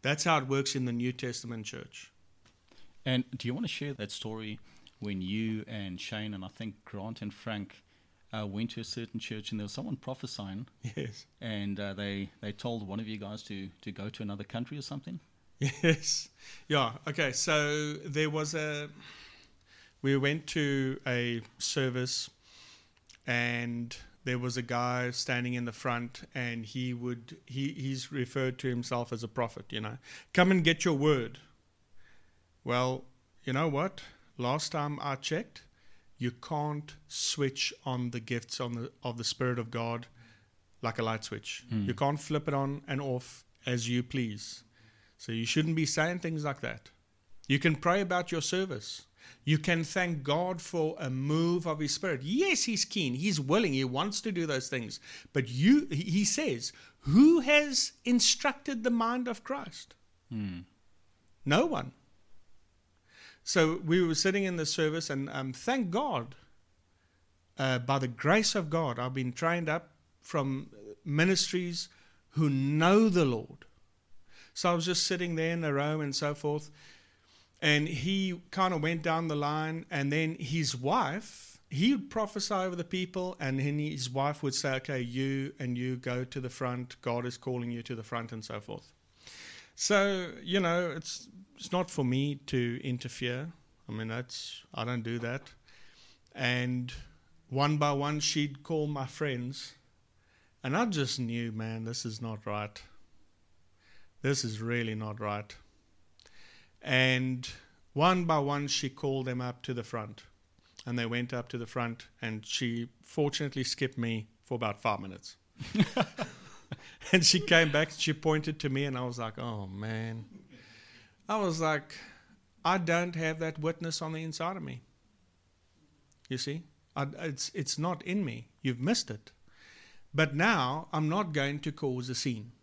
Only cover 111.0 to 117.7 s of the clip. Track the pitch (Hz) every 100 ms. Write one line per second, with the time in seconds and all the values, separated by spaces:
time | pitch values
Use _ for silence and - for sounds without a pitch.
111 | 117 120 123 123 117 123 117 127 117 117
112 | - _ 113 110 104 - 123 117 117 _
113 | - - 143 - 143 135 127 - 131 -
114 | 117 113 107 _ - 123 113 101 117 101
115 | 95 92 - - _ - - 214 - -
116 | - - 220 - - - - - - -
117 | - 190 156 180 - 165 165